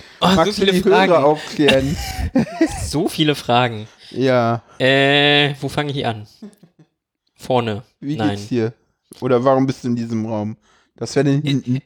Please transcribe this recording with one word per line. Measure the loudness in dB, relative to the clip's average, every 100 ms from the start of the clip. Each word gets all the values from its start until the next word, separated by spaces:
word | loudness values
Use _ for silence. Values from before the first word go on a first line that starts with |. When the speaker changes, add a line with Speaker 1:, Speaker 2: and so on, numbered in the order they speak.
| -20 -2
Speaker 1:
Oh, | 2
so | 4
Speaker 2:
magst | 2 2
du |
Speaker 1:
viele | 2
Speaker 2:
die | 2
Speaker 1:
Fragen. | 4 4 6
Speaker 2:
Hörer | 4 4
aufklären? | 2 -2 0 2 2 2 -4 -6 -6 -2
Speaker 1:
<laughs> | 0 -2 -4 -6 -6 -6
So | -4 -4
viele | -2 0 -2
Fragen. | 0 0 0 -4 -14 _ -14
Speaker 2:
Ja. | -4 0 2 2 -2 -6 -2
Speaker 1:
Äh, | 2 2 2 4 4 4 2 -2
wo | -6
fange | -4 -4
ich | -4 -4
an? | -6 -10 _ -20 -20 _ _ _ _ _ _ _ _
Vorne. | -4 -2 -2 -6 -10 _
Speaker 2:
Wie | -8 -4
Speaker 1:
Nein. | -2
Speaker 2:
geht's | -4 -4
dir? | -2 -2 -6 _ _ _ -8
Oder | 0 2
warum | 4 2 2
bist | -2
du | -4
in | -4
diesem | -4 -6 -4
Raum? | -4 -6 -8 _ _ _ -12
Das | -6 0
wäre | 2
denn | 0
hinten. | 0 -2 -2 -4